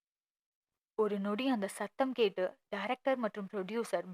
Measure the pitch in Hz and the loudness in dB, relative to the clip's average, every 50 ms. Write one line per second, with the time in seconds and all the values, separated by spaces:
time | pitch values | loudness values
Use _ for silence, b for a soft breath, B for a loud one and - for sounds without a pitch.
0 | _ _ _ _ _ _ _ _ _ _ _ _ _ _ _ _ _ _ _ - | _ _ _ _ _ _ _ _ _ _ _ _ _ _ _ _ _ _ _ 0
1 | 214 208 208 202 196 202 208 214 254 269 262 220 196 196 - - 208 202 - - | 0 0 0 0 0 0 0 2 2 2 2 2 0 -2 -4 -6 -6 -6 0 0
2 | 269 262 247 - 226 202 190 - 185 180 - - _ _ - 202 196 208 254 - | 0 0 4 4 4 4 4 2 -2 -2 -2 -8 _ _ -6 -4 -2 -2 -4 0
3 | - 277 269 254 233 208 - 208 196 190 - 208 185 180 214 233 226 - - 175 | 2 2 2 2 0 -2 -4 -4 -8 -6 -4 -4 -4 -2 -2 -2 -2 0 -2 -2
4 | 175 185 | -2 -2